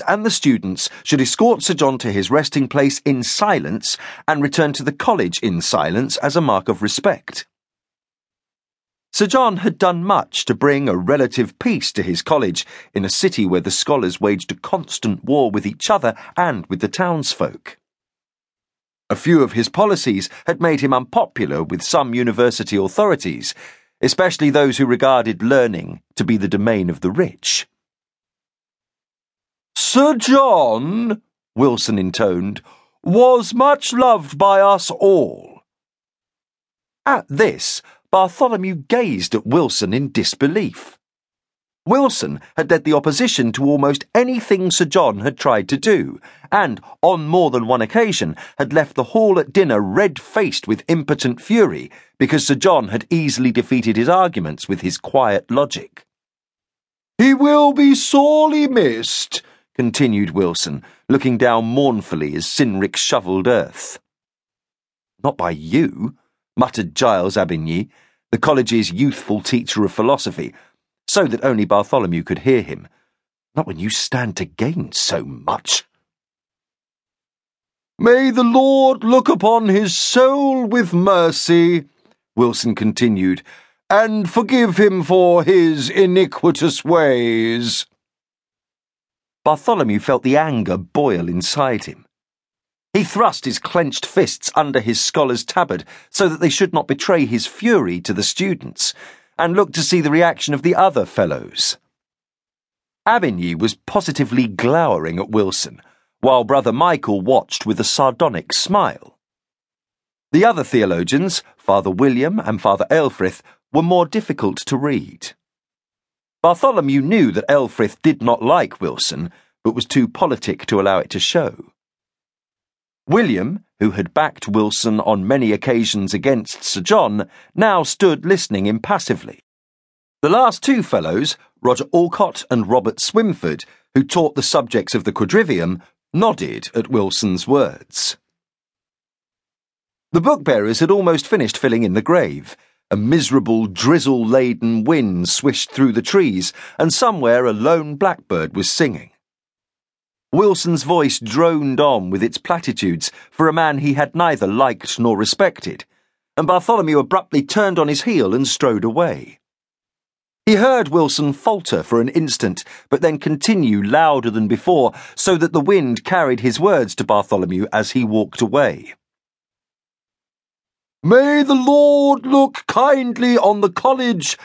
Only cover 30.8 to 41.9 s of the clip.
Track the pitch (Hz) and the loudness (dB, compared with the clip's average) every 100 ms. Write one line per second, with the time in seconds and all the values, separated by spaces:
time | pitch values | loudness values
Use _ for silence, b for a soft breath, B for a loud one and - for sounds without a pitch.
30.8 | 147 220 233 214 _ _ _ 110 135 113 | -2 -4 -4 -6 _ _ _ 0 2 2
31.8 | - 104 92 87 104 87 98 - - b | -2 -2 -2 -2 -2 -2 -4 -10 -16 b
32.8 | b b - 208 247 247 208 240 277 285 | b b 0 4 4 4 0 0 2 2
33.8 | - 247 254 214 143 143 196 196 196 190 | -2 2 4 2 0 0 4 6 4 4
34.8 | - - 202 180 98 50 50 - _ _ | 0 0 2 4 2 -6 -20 -20 _ _
35.8 | _ _ _ _ _ _ _ _ _ _ | _ _ _ _ _ _ _ _ _ _
36.8 | _ _ - 247 - 139 214 65 - - | _ _ -2 -2 -2 0 0 0 -6 -8
37.8 | - b b 190 185 - 254 214 190 165 | -12 b b 0 2 0 0 0 -4 -6
38.8 | - 240 214 98 87 113 110 156 135 - | -2 0 0 -4 -2 -4 0 0 0 -2
39.8 | 95 117 139 - - - 143 202 156 - | -2 -2 -2 -4 -4 -2 -2 0 -4 -8
40.8 | - _ _ _ _ _ _ _ _ _ | -20 _ _ _ _ _ _ _ _ _
41.8 | 165 | 0